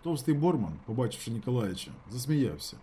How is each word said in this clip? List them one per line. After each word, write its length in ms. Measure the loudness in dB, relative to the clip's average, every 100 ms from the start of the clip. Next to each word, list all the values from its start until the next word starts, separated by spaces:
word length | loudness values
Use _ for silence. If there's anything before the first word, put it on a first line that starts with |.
Товстий 320 | -2 0 2 4
Борман, 380 | 4 4 0 -4 -4
побачивши 460 | 0 0 -2 -6
Ніколаїча, 600 | -4 0 0 0 -4 -8 -14 -10
засміявся. 680 | -8 0 2 2 0 -10 -12